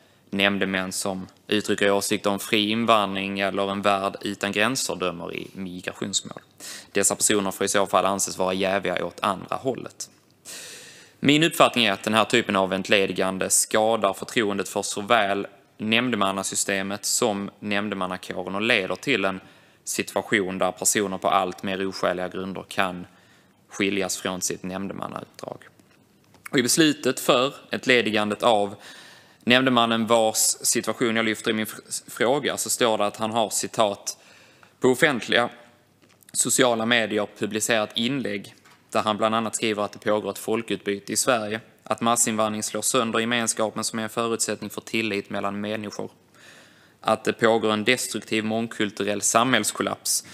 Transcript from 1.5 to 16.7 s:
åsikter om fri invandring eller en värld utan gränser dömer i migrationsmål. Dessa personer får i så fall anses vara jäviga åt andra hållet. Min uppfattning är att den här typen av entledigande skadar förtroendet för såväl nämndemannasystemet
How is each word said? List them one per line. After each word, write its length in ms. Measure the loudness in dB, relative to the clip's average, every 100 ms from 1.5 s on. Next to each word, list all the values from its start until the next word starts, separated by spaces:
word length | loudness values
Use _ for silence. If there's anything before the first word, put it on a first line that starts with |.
| 0 0 2 4
åsikter 380 | 4 2 0 0
om 80 | -2
fri 320 | 0 0 2
invandring 680 | 0 4 4 4 -2 -4 -2
eller 300 | 0 0 0
en 120 | 2
värld 340 | 2 2 0 -4
utan 320 | -6 -4 -2
gränser 440 | 2 2 0 -4 -2
dömer 380 | -4 -4 -8
i 160 | -10 -10
migrationsmål. 880 | -12 -10 -10 -10 -8 -4 -4 -6 -16 -20 -18 -16 -16 -6
Dessa 240 | 0 0 2
personer 340 | 2 2 0
får 140 | -2
i 40 | 0
så 180 | 2 4
fall 200 | 4 4
anses 320 | 0 -2 -2
vara 160 | 0
jäviga 520 | 0 0 0 0 -2 -4
åt 140 | -2
andra 360 | -2 -2 -4 -6
hållet. 540 | -4 -6 -8 -12 -14 _ _ _ -18 -16 -16 -18 -18 -20 -20 -2
Min 220 | 2 4
uppfattning 420 | 4 4 4 4
är 80 | 2
att 100 | 2
den 120 | 0
här 100 | 2
typen 320 | 4 2 2 2
av 160 | 2
entledigande 760 | 0 2 2 2 0 -2 -2 0
skadar 640 | 0 2 2 2 2 0
förtroendet 560 | -2 -4 0 0 0 -4
för 140 | -4
såväl 640 | -4 -4 2 2 2 0 -4 -10 _ -8
nämndemannasystemet 1300 | 0 2 2 2 0 0 -4 -4 -2